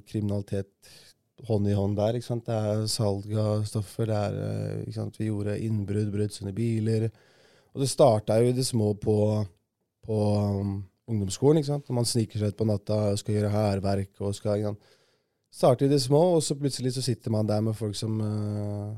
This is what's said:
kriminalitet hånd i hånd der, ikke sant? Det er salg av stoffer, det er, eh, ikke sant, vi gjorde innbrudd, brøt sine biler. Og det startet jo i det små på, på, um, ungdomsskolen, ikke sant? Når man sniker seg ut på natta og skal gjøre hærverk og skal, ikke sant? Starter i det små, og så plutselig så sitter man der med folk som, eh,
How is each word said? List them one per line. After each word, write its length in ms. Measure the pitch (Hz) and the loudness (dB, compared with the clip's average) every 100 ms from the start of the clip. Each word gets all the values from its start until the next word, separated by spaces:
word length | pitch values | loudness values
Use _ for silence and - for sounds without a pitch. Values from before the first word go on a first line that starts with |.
kriminalitet 600 | - 110 104 101 98 101 98 _ - - - _ _ _ - | -4 -4 -2 -4 -4 -6 -8 _ -20 -20 -20 _ _ _ -2
hånd 180 | 107 101 | 0 2
i 60 | |
hånd 220 | 101 98 101 | 2 0 2
der, 160 | 104 | 0
ikke 80 | 120 117 | 0 -4
sant? 160 | 120 | -6
Det 100 | 117 | -2
er 320 | 113 107 107 110 | -2 0 0 -2
salg 400 | - 110 98 101 | 0 0 -2 -2
av 300 | 107 107 107 107 | -2 0 0 -2
stoffer, 400 | 110 98 - 113 | -4 -6 -4 -2
det 80 | |
er, 200 | 107 101 101 | 0 -2 -4
eh, 460 | 104 104 104 104 | -4 -6 -6 -6
ikke 100 | 104 | -8
sant, 220 | 110 107 - | -8 -8 -6
vi 80 | 110 | -4
gjorde 320 | 104 101 104 | -4 -4 -4
innbrudd, 520 | 110 110 98 101 107 | -2 -4 -2 -2 -2
brøt 180 | 101 104 | -2 -4
sine 200 | - 101 | -4 -8
biler. 560 | 98 117 113 107 110 113 - _ _ _ _ _ | -4 -2 0 0 0 0 -6 _ _ _ _ _
Og 60 | - | -4
det 80 | 135 | -2
startet 500 | - 147 107 - 110 | 6 6 6 4 4
jo 100 | 123 | 4
i 20 | |
det 120 | 127 | 2
små 300 | 131 117 107 | 0 2 2
på, 540 | 104 - 107 104 107 101 _ _ _ _ _ - | 2 2 2 4 0 -2 _ _ _ _ _ -4
på, 540 | 110 104 104 104 98 | 0 2 2 2 0
um, 240 | 101 98 98 _ - | -2 -4 -10 _ -6
ungdomsskolen, 500 | 113 95 95 135 160 | -2 -2 2 4 4
ikke 80 | 139 | 2
sant? 160 | 143 - | -4 -4
Når 60 | 123 | -2
man 80 | |
sniker 340 | 117 123 110 104 | 0 0 0 0
seg 100 | 104 | -2
ut 40 | 95 | 0
på 80 | 110 | 0
natta 440 | 104 - 107 107 | 0 -2 0 0
og 80 | 101 | -2
skal 160 | - | -2
gjøre 160 | 104 104 | -2 0
hærverk 720 | 104 107 98 95 98 98 - | 0 0 0 0 -2 -4 -6
og 140 | 101 95 | -6 -4
skal, 160 | 110 104 | -2 -2
ikke 100 | 104 | -2
sant? 80 | 101 _ _ _ _ _ _ _ | -6 _ _ _ _ _ _ _
Starter 340 | - 165 127 139 | 2 4 4 4
i 20 | |
det 120 | 143 | 2
små, 360 | 123 143 180 170 | 4 4 6 4
og 60 | |
så 120 | 147 | 0
plutselig 380 | 143 143 - 131 | -2 -4 -2 -4
så 80 | 127 | -2
sitter 280 | 123 117 - | -2 -4 -2
man 140 | 110 107 | 0 2
der 140 | 107 | 0
med 140 | 110 107 | 0 -2
folk 180 | 110 101 | -4 -4
som, 240 | 110 110 | -4 -2
eh, 760 | 107 107 104 104 104 104 104 | -2 -4 -4 -4 -6 -6 -8